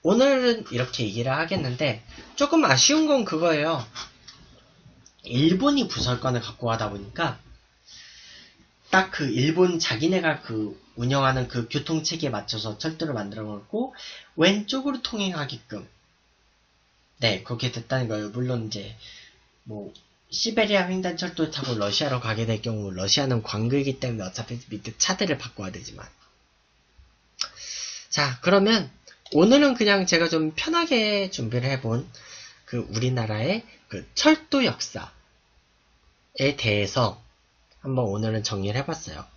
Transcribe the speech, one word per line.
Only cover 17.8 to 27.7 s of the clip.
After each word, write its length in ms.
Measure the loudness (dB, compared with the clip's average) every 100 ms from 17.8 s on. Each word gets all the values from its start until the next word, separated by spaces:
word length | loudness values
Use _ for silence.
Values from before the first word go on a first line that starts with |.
| -4 -2 -2
거예요. 220 | -4 -6
물론 380 | -4 -4 -4 -4
이제 280 | -8 -10 -16 -20 -20 -20 _ _ _
뭐 280 | -14 -12 -14 -18 _ _ _
시베리아 580 | -6 -2 0 2 2 2
횡단철도 640 | -2 -2 -4 -6 -2 -4
타고 260 | -2 -4 -2
러시아로 440 | 0 0 0 -2
가게 260 | -2 -2 0
될 160 | -2
경우 300 | -2 -4 -4
러시아는 500 | -4 0 2 2 0
광교이기 580 | 0 -2 0 2 0 -2
때문에 240 | -6 -6 -8
어차피 340 | -8 -10 -10 -10
밑에 240 | -12 -12 -4
차들을 420 | -2 0 0 -2
바꿔야 320 | -6 -10 -10
되지만. 360 | -10 -14 -16 -18 _ _ _ _ _ _ _ _ _ -20 _ _ -10 -10 -10 -14